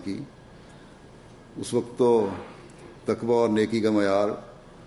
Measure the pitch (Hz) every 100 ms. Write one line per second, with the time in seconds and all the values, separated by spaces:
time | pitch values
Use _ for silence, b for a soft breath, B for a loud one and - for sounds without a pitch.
0 | 98 98 - - - B B B B B
1 | - - - - - - - 120 117 -
2 | 123 117 98 92 92 B B B - -
3 | - 104 117 117 117 107 107 113 107 107
4 | 101 98 104 - - - - -